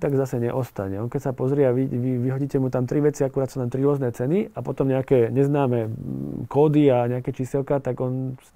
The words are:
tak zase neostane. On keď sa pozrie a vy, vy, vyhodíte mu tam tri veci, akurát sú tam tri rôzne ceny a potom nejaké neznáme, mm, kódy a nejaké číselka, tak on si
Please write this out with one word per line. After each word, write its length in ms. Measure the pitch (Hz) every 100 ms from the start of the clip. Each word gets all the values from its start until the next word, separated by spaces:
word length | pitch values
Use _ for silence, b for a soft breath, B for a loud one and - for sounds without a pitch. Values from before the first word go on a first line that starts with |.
tak 160 | 160 135
zase 240 | 135 123
neostane. 560 | 120 131 120 - 98 98
On 80 | 120
keď 240 | 143 139
sa 20 |
pozrie 300 | 127 131 143
a 80 | 135
vy, 160 | 123 131
vy, 320 | 123 127 123 127
vyhodíte 320 | 131 139 139
mu 80 | 131
tam 160 | 127
tri 160 | 123 147
veci, 240 | 147 143
akurát 320 | 135 139 131
sú 80 | 135
tam 80 | 120
tri 160 | 131 139
rôzne 240 | 143 127
ceny 400 | 113 127 185 220
a 80 | - 131
potom 240 | 131 135
nejaké 400 | 131 127 131 113
neznáme, 560 | 120 139 143 135 120 110
mm, 640 | 110 - - 143 - 120
kódy 400 | 135 156 147 143
a 160 | 123 120
nejaké 240 | 123 131
číselka, 480 | 135 127 139 135 143
tak 240 | 131 123
on 320 | 127 131 131 131
si 100 | -